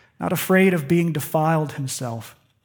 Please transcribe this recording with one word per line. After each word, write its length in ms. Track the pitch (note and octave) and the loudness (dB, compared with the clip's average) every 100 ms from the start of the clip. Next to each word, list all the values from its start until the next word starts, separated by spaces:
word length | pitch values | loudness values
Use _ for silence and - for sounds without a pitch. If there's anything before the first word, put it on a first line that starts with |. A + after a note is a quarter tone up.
| _ _ | _ _
not 140 | F3 | -4
afraid 400 | F3+ - F#3 F#3+ | -4 2 4 4
of 140 | F3 C#3 | 2 2
being 260 | E3+ E3+ | 2 2
defiled 600 | D3+ - D#3+ D#3 D#3+ D3+ | -2 -2 0 2 0 -2
himself. 640 | - C3 - B2+ A#2 - - _ _ | -6 -8 -6 -8 -8 -12 -20 _ _